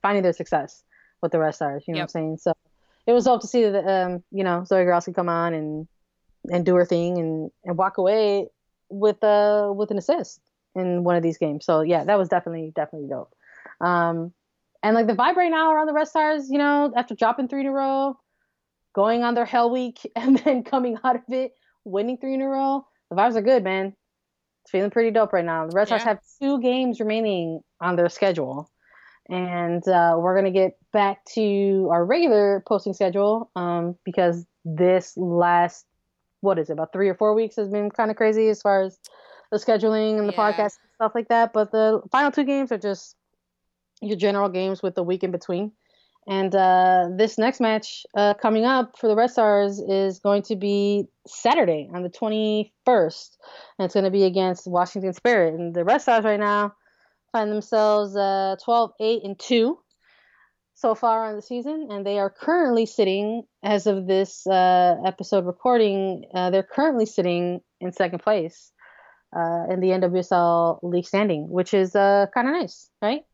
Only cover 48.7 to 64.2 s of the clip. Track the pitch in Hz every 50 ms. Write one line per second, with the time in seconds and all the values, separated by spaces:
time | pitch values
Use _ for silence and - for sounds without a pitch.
48.7 | 269 262 247 254 _ - - 226 214 214 233 247 240 - 226 214 208 202 202 202
49.7 | 202 202 208 - 196 196 196 196 185 185 _ 202 202 202 196 - 220 190 190 202
50.7 | 202 202 202 202 202 202 196 - _ _ _ - - - - 233 277 330 277 180
51.7 | 165 151 143 208 175 180 180 180 180 - - 220 214 214 214 214 214 214 208 -
52.7 | _ _ _ - 254 220 175 160 165 - - - _ _ - - - - - -
53.7 | _ _ 196 180 - 208 196 190 185 202 196 190 175 190 190 185 180 180 - 190
54.7 | 175 175 175 175 - 208 185 190 180 - _ 240 240 214 175 165 160 165 175 170
55.7 | 165 175 170 180 240 294 285 - 233 226 214 220 208 208 208 202 208 208 208 208
56.7 | 202 _ _ _ _ _ _ _ _ _ _ _ _ 233 214 208 208 214 208 -
57.7 | - 220 214 214 208 208 208 202 196 202 202 196 196 196 190 190 190 185 - -
58.7 | 233 233 233 208 _ _ 220 220 233 226 - 196 196 _ - - 254 233 226 247
59.7 | 330 - _ _ _ _ _ _ _ _ _ _ _ _ _ _ _ _ _ _
60.7 | _ _ - 233 220 220 - 233 226 220 226 220 214 208 208 - 254 240 240 277
61.7 | 311 311 311 247 208 202 196 202 202 202 196 196 _ _ - - 320 359 339 269
62.7 | 240 233 226 214 - - 214 190 185 196 208 214 220 233 - _ _ _ - 202
63.7 | 208 202 180 214 202 196 185 180 190 190